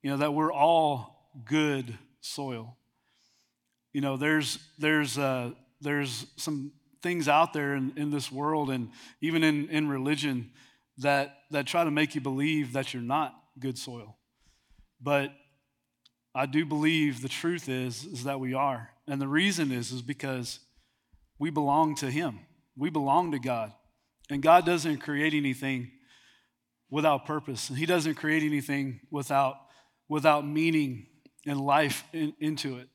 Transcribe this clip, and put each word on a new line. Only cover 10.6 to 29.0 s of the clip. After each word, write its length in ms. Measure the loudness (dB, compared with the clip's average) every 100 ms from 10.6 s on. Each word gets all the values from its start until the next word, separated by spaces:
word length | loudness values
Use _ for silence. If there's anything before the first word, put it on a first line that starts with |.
| -20 _ _ -2
that, 400 | 2 2 0 -8 _
that 160 | -4 0
try 180 | 2
to 60 | 2
make 240 | 2 2
you 60 | 0
believe 520 | -4 0 2 2 0
that 200 | -2 -4
you're 100 | -6
not 320 | -2 0 -2 -8 _ -8
good 200 | -8 -6
soil. 380 | -10 -14 -16 -20 _ _ _ _ _ _ _ _
But 320 | 0 0 0 -8 _ _ _ _ _ _ _ _ _
I 120 | -4 0
do 200 | 0 0
believe 560 | 0 2 4 2 0
the 60 | -6
truth 400 | -4 -4 -4 -4
is, 360 | -4 -4 -8
is 200 | -10 -8
that 160 | -6 -4
we 140 | -4
are. 360 | 0 -2 -2 -10 _ -8
And 120 | -4
the 80 | 0
reason 420 | 2 2 2 0
is, 220 | -2 -4
is 100 | -8
because 560 | -8 -8 -6 -4 -6 -10 _ _ _ _ _ _ _ _
we 120 | -2
belong 440 | 0 2 4 4 2
to 140 | -2
Him. 300 | -2 -2 -6 -16 _ _ -6
We 140 | -2
belong 420 | 0 2 2 2
to 60 | -2
God. 340 | -2 -4 -6 -12 _ _ _ _ -8
And 140 | 2
God 240 | 8 8 8
doesn't 320 | 2 0 -4
create 360 | -4 0 0
anything 560 | 2 0 -2 -2 -4 -6 _ _ -20 _ _ _ _ _ _ _
without 360 | 0 2 2 0
purpose. 420 | -6 -6 -8 -6
He 180 | -4 2
doesn't 280 | 2 2
create 280 | -2 0 2
anything 580 | 2 0 -2 -4 -4 -8